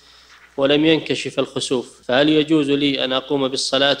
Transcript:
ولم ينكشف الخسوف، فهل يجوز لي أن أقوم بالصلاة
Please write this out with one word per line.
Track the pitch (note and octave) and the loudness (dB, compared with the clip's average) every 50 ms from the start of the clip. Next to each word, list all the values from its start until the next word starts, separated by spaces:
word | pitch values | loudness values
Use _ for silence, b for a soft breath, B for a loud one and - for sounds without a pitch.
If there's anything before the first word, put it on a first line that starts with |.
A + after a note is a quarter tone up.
| B B B B B B B B B B - | B B B B B B B B B B -6
ولم | - C#3 C3+ D3 D3 D#3 | -2 0 2 2 4 4
ينكشف | D#3 D#3+ D3+ - - C#3 - - C3+ - - | 4 2 2 0 -4 -6 -6 -6 -8 -4 -4
الخسوف، | C3+ - - C3+ B2+ - C#3 B2 A2+ - - - _ - | -4 -4 -4 -6 -4 -2 -4 -4 -4 -6 -14 -14 _ 0
فهل | B2 C3 D3 D3+ | 2 2 4 4
يجوز | D#3 D#3 D3+ D3 D#3+ D#3 C#3+ C3+ | 4 2 2 2 2 0 2 2
لي | C#3+ C#3+ D3 C#3+ C3+ C3 C3 | 0 0 0 0 -2 -2 -2
أن | C3 C3 | -2 -2
أقوم | C3 C3 - D3+ C#3 C3+ C3 | -4 -4 -2 -2 -2 -2 -2
بالصلاة | C3+ B2+ - - - C3+ C#3 C#3+ C#3 C3+ | -2 -4 -4 -2 0 0 2 2 0 0